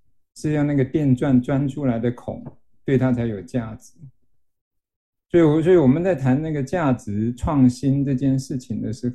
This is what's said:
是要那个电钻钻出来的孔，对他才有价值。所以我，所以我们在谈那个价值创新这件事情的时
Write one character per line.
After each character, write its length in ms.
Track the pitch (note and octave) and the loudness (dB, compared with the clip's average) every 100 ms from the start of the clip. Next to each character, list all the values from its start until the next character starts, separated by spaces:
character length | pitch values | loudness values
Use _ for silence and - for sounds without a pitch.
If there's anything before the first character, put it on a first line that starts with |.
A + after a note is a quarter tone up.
| _ _ _ | _ _ _
是 200 | - D#3 | -8 -4
要 100 | D3+ | -2
那 100 | D3 | 0
个 100 | C#3+ | 0
电 300 | C3 D#3+ C#3+ | 0 0 2
钻 260 | B2+ D3 B2+ | 2 2 2
钻 280 | B2 C#3 C#3+ | 2 -2 -2
出 160 | D3 C3+ | -4 -4
来 140 | A#2 | -2
的 100 | A#2+ | -4
孔， 340 | - - E2 - - _ _ | -6 -10 -12 -14 -20 _ _
对 140 | - C3+ | -2 0
他 140 | C3 | 2
才 140 | A#2+ A#2 | 0 -2
有 140 | G#2 | -6
价 320 | F2 B2+ A2+ A2 | -8 -6 -6 -10
值。 160 | - _ C#3+ _ _ _ _ _ _ _ _ _ _ _ _ | -18 _ -20 _ _ _ _ _ _ _ _ _ _ _ _
所 80 | F3 | 4
以 60 | |
我， 180 | D#3+ D#3 | 4 4
所 100 | D#3+ | 4
以 40 | F3+ | 4
我 100 | C3 | 6
们 160 | D3+ | 4
在 100 | F#3 | 2
谈 300 | E3 C3 C3+ | 0 0 0
那 80 | D#3+ | 0
个 100 | D3 | -4
价 320 | C3 F#3 D3 | -4 -2 0
值 400 | B2 - G2+ A2+ | -2 -4 -4 -4
创 360 | B2 - D3 B2+ | -4 -2 4 4
新 340 | B2 C#3 C#3 | 4 0 0
这 120 | C#3 B2+ | 0 0
件 200 | C#3 C3 | 0 0
事 220 | - C#3 | -2 -8
情 240 | - G#2+ | -8 -8
的 100 | A2 | -6
时 160 | G#2+ B2 | -6 -6